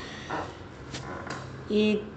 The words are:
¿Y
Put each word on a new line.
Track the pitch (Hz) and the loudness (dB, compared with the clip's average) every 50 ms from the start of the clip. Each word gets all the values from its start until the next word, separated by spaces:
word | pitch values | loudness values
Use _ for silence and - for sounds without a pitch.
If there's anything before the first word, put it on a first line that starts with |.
| - - - - - - - - - - - - - - - - - - - - - - - - - - - - - - - - - - | -8 -8 -8 -8 -6 -4 -4 -4 -4 -4 -8 -10 -12 -12 -12 -12 -10 -8 -6 -6 -6 -6 -6 -6 -6 -6 -6 -6 -8 -8 -10 -8 -2 4
¿Y | 214 208 214 214 214 214 - - - | 6 8 8 8 6 4 2 -2 -10